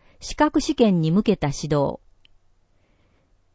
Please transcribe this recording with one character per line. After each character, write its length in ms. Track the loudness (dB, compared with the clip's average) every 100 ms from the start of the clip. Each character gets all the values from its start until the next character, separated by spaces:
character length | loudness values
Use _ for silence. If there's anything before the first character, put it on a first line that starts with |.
| _ _
資 160 | -8 -2
格 260 | 0 0
試 140 | -2 2
験 260 | 2 2
に 80 | 2
向 140 | 2
け 120 | 2 0
た 120 | -2
指 160 | -6
導。 360 | -4 -2 -2 -6 _ _ _ _ _ _ _ _ _ _ _ _ _ _ _